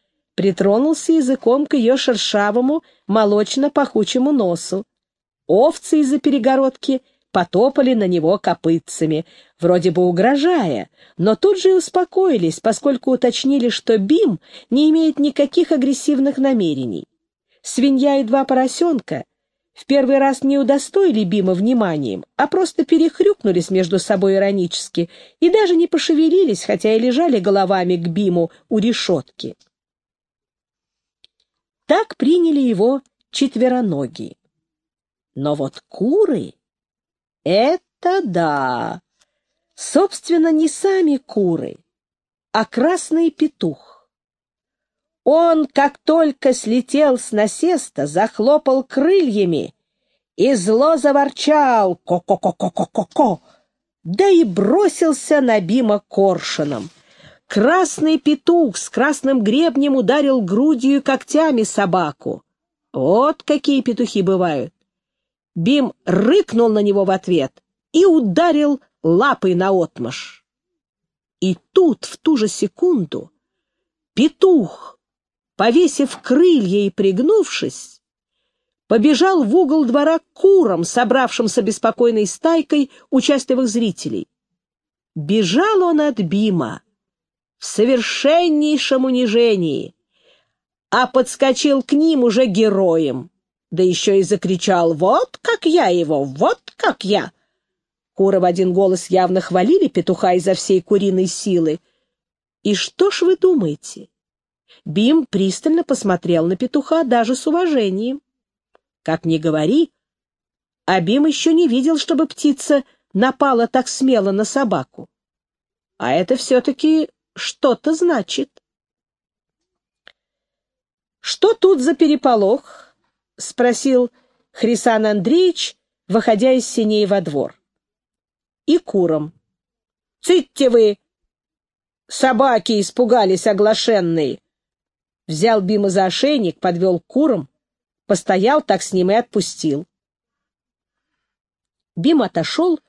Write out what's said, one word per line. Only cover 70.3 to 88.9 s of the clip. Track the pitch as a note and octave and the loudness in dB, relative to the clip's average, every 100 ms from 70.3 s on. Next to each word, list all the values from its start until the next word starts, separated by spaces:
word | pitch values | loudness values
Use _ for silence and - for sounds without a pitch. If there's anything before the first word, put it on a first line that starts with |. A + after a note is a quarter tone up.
| - _ _ _ _ _ _ _ _ _ - | -20 _ _ _ _ _ _ _ _ _ -6
И | F#3 E3+ _ | -4 -4 _
тут, | F#4+ E4+ - | 2 2 0
в | - - | -10 -6
ту | D#4+ C#4 | -2 0
же | G#3+ | -2
секунду, | - G#3 - F4+ C#4 D#3+ - - _ _ _ _ _ _ _ _ | -4 -6 -2 -2 0 -4 -10 -14 _ _ _ _ _ _ _ _
петух, | - C4+ - F#4+ D#4+ E3+ - - - _ _ _ _ _ - | -2 -2 2 2 2 0 -10 -20 -20 _ _ _ _ _ -2
повесив | A3 C#4 F4+ - C#4 - | 2 4 2 0 -4 -4
крылья | - B3+ F4+ D4+ F#3 G3+ G3 | -2 2 4 4 2 0 -2
и | |
пригнувшись, | - G3 F#3+ D4 A4 D#4+ - B2 - - _ _ _ _ _ _ _ _ _ - | 0 -2 0 2 2 0 -4 -8 -10 -20 _ _ _ _ _ _ _ _ _ -2
побежал | A3 C#4 C4+ F#4+ F4+ | 2 4 4 2 2
в | G#3+ E4 | 2 2
угол | D4 D#4 | 2 2
двора | B3 C#4 D#4 E4 | 2 2 0 0
к | _ | _
курам, | - F#4+ G4 A#3 E3+ | 2 4 4 4 0
собравшимся | E3+ A#3+ A#3+ B3+ B3 - A3 B3 | -2 -2 0 0 0 -2 -2 -2
беспокойной | G#3 - A3+ A3 A#3+ A3 G3+ | -2 -2 -2 2 0 2 -4
стайкой | - D#4+ E4 - D4 C4+ _ - | -2 0 0 0 -2 -2 _ -2
участливых | C4 - C#4 - B3+ B3 | -2 0 -2 0 -2 0
зрителей. | A3+ A3+ - D3 G2+ E2 _ _ _ _ _ _ _ _ D#3+ | -2 -4 -4 -10 -10 -12 _ _ _ _ _ _ _ _ -12
Бежал | D3 G#3+ F3+ A#3+ G#4 G4+ | -2 0 0 0 2 2
он | F4+ D4+ | 2 0
от | D4 A#3 | 0 -2
Бима | E3+ G3 G#3+ F3 A#2 - _ _ _ _ _ _ _ _ | -4 -2 0 -2 -4 -10 _ _ _ _ _ _ _ _
в | |
совершеннейшем | - - A#3 B3+ - - C#4 E4 F4 D4+ D4+ D4 - | -10 -2 2 2 -2 -2 2 2 2 0 0 -2 0